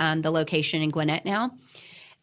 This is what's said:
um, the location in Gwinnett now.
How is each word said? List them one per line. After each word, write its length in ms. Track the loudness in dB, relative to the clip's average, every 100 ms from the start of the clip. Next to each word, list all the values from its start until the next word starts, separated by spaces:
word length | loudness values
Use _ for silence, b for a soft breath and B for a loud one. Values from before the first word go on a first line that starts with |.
um, 240 | 0 2
the 80 | 2
location 500 | 0 2 0 0 0
in 80 | 0
Gwinnett 360 | 0 0 0 -2
now. 260 | -2 -2 -6 B B B B B B